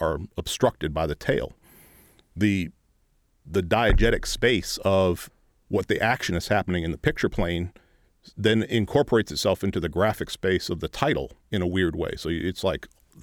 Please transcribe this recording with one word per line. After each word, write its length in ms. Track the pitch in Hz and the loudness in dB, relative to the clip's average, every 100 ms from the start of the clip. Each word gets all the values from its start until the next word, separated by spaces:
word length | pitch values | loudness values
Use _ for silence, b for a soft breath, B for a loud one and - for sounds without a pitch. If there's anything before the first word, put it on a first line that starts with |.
are 180 | 82 76 82 - | -2 -2 -8 -10
obstructed 580 | - - 123 - 78 | -6 2 0 2 -4
by 140 | 76 80 | -2 -2
the 80 | 76 | -2
tail. 380 | - 62 - - b b b b b b _ - | -2 -2 -2 -10 b b b b b b _ 0
The, 360 | 104 101 87 - _ _ _ _ _ _ 71 | 2 2 -2 -10 _ _ _ _ _ _ -4
the 180 | 92 | -2
diegetic 640 | 85 110 113 - 117 113 - | 2 2 6 6 4 2 -2
space 500 | - 120 120 - - | 0 2 2 -2 -2
of 460 | 98 95 92 85 - _ _ _ - | 2 4 4 0 -6 _ _ _ -4
what 180 | 98 - | -2 0
the 140 | 92 | 0
action 340 | 113 127 - 87 | 0 0 -2 -2
is 140 | - | 0
happening 340 | 104 92 90 | 0 0 -2
in 80 | 82 | -2
the 60 | - | -2
picture 320 | - - 95 | -2 0 -2
plane 420 | - 87 85 87 - b b b b - - | 0 -2 -2 -4 -10 b b b b -18 -2
then 280 | 107 110 | 2 2
incorporates 680 | - 117 98 143 139 117 - | 2 0 2 2 4 2 0
itself 320 | 73 104 95 | -2 0 0
into 160 | 98 92 | -2 -2
the 100 | 80 | -2
graphic 400 | 85 95 87 - | 0 0 0 -8
space 400 | - 95 92 - | -4 0 0 -2
of 120 | 85 | -6
the 80 | 78 | -6
title 420 | - 143 95 67 - - | -2 -2 -2 -4 -12 -6
in 100 | 104 | -4
a 60 | 90 | -2
weird 280 | 92 87 82 | 0 0 -2
way. 200 | 82 - | -6 -6
So 100 | 78 | -4
it's 340 | 85 90 - 95 | -4 -4 -2 -4
like, 220 | 73 - _ _ - | -4 -8 _ _ -20